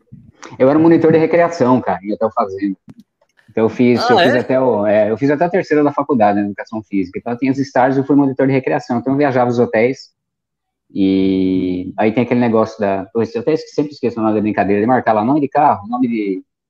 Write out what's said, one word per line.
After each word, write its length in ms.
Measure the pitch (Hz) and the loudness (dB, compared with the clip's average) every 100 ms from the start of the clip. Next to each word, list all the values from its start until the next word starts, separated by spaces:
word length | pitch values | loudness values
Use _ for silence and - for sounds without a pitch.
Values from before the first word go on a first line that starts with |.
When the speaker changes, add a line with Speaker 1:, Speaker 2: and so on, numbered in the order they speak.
| _ - - _ - - | _ -20 -20 _ -20 0
Speaker 1:
Eu 100 | 131 | 2
era 80 | 151 | 4
monitor 340 | 165 165 160 | 4 6 4
de 60 | 160 | 4
recreação, 640 | 156 175 170 - 123 127 | 2 2 0 0 2 2
cara, 180 | 107 87 | 0 -6
em 100 | 98 | -6
hotel 160 | 101 110 | -4 -2
fazenda. 440 | - 104 95 98 95 - - _ _ _ _ _ | -2 -4 -4 -6 -6 -12 -20 _ _ _ _ _
Então 140 | - 110 | -2 -2
eu 40 | |
fiz, 300 | - 123 120 | 2 2 2
Speaker 2:
Ah, 60 | 226 | 2
Speaker 1:
eu 60 | 226 | 4
fiz 160 | 170 123 | 4 2
Speaker 2:
é? 40 | |
Speaker 1:
até 200 | 117 131 | 0 0
o, 260 | 131 107 104 | 0 0 2
é, 240 | 104 107 | 2 2
eu 60 | 110 | 0
fiz 120 | 139 | -2
até 160 | 147 175 | 0 0
o 40 | |
terceiro 340 | 180 165 151 | -2 0 0
da 80 | 147 | 0
faculdade, 460 | 147 139 139 104 101 | 0 -2 2 2 2
né, 60 | 101 | -2
educação 360 | 101 104 110 | -6 -10 -12
física. 340 | 104 98 92 98 | -6 -4 -4 -8
Então 140 | 117 | -10
eu 40 | 120 | -4
tinha 120 | 131 | -2
os 60 | 135 | -2
estágios, 400 | 135 131 127 135 | -2 0 2 0
eu 60 | |
fui 120 | 135 143 | 2 2
monitor 300 | 143 135 135 | 2 0 0
de 60 | |
recreação. 460 | 135 131 151 - 120 | 0 0 -4 -4 -4
Então 140 | 135 | -2
eu 40 | 139 | 0
viajava 320 | 147 127 123 | 0 0 0
os 100 | 120 | 0
hotéis 520 | 120 113 120 135 - _ _ _ _ _ _ _ _ | 0 2 0 -2 -12 _ _ _ _ _ _ _ _
e 1000 | 101 95 95 95 95 92 92 90 90 90 - | -2 0 2 0 0 0 -2 -2 -6 -8 -4
aí 140 | 110 | -2
tem 120 | 110 | 0
aquele 160 | 120 123 | 0 0
negócio 360 | 123 110 110 - | 0 0 0 -2
da, 280 | 101 95 95 117 | -4 -4 -4 -4
eu 60 | |
até 320 | 107 113 131 | -4 -4 -2
esque-, 160 | 151 - | -4 -4
sempre 200 | - 147 | -6 -6
esqueço 260 | - 117 113 | -6 -6 -2
o 40 | |
nome 120 | 110 107 | -2 0
da 60 | |
brincadeira, 400 | 107 101 95 101 | 0 0 0 0
de 60 | 110 | 0
marcar 260 | 127 117 | 0 0
lá 100 | 110 | 0
nome 160 | 107 151 | 0 0
de 60 | 139 | 0
carro, 380 | 147 147 104 101 | 0 0 0 -4
nome 200 | 120 127 | -4 -2
de, 340 | 113 101 95 - _ _ | -2 -4 -6 -10 _ _